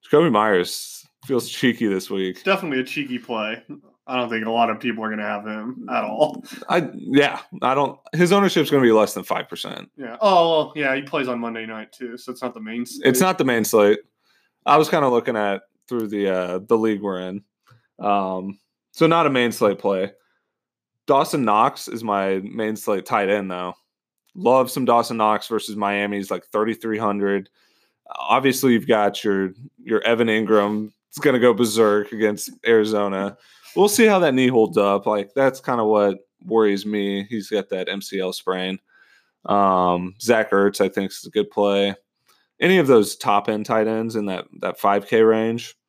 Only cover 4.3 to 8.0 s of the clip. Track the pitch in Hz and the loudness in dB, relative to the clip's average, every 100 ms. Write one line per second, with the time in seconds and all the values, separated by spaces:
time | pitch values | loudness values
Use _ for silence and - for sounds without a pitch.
4.3 | 113 110 117 117 110 123 110 110 107 104 | -4 -4 0 0 -2 -6 -6 -6 -6 -6
5.3 | 104 107 107 113 127 - 120 107 110 151 | -8 -8 -12 -12 -14 -8 -6 -6 -2 -2
6.3 | - - - - 180 147 - 90 135 139 | -2 -18 -18 -4 -4 -4 -12 0 2 2
7.3 | - - 165 123 135 139 - | -2 -14 -4 -2 0 -2 -6